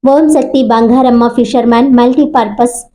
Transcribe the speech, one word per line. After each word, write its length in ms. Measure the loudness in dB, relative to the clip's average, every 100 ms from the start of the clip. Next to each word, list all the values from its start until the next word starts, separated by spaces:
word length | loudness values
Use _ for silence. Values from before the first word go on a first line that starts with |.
ఓం 220 | 2 2 2
శక్తి 320 | 0 0 -2
బంగారమ్మ 640 | 0 0 2 2 2 2 0
ఫిషర్‌మ్యాన్ 640 | -2 -2 0 0 0 2
మల్టీపర్పస్ 840 | 2 2 0 0 -2 -4 -2 -4 -4 -18